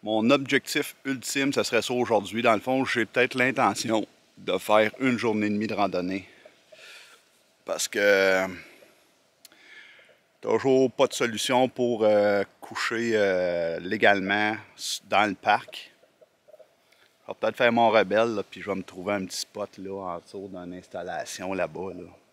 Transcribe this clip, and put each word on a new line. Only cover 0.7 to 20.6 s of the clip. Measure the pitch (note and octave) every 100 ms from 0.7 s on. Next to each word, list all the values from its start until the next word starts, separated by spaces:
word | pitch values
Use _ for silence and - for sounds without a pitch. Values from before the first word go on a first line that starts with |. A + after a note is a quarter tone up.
| D#3 C#3+ - C#3
ultime, | C3+ - C#3 C#3
ce | C3
serait | G#2 A#2
ça | -
aujourd'hui. | B2 A2+ A2 G2 A2
Dans | A#2 G#2+
le |
fond, | B2+ C3 B2+
j'ai | B2 A2
peut-être | - B2 C3
l'intention | B2+ B2 A2+ G#2 A#2+ A2 G2 _ _ _
de | F#2+ F#2
faire | - G#2+ G#2+ -
une | C3 A#2+
journée | A#2 G#2+ G#2
et |
demie | G#2 G#2+
de | G2+
randonnée. | G2 F#2 F2+ F#2+ F#2+ - - _ _ - - - - - _ _ _ _ -
Parce | E2 -
que | A2+ G2+ G2 F#2+ F#2 F#2+ F2+ - - - _ _ _ _ _ - _ - - - - _ _ _ _
toujours | A2+ A2 C3+ C3 C3
pas | - C3
de |
solution | - A#2+ G#2+ - B2+ B2+
pour, | - B2 A#2
euh, | G#2+ G#2 G#2 G2+ G2 _
coucher, | - A2 - A2+ A#2
euh, | A2 G2 F#2 F2+ F2 E2+ E2
légalement | F2+ A2 A2 G2+ F#2+ G2+ G#2+ A2 - -
s-, | - - -
dans | G2+ G#2+
le | F#2+
parc. | - G#2+ - - - _ _ _ _ _ _ - - _ _ _ _ _
Je | -
vais | G2
peut-être | A2 A2
faire | A#2+
mon | A#2 A#2
rebelle, | A2 F#2+ G2+ A#2
là, | G#2+
puis | G2 -
je | F2+
vais | F#2+
me |
trouver | - - F#2
un | G2+ F#2
petit | -
spot | - - G2+ -
là, | F#2+ G2 F#2+ F2
en |
dessous | - G#2 G2
d'une | F#2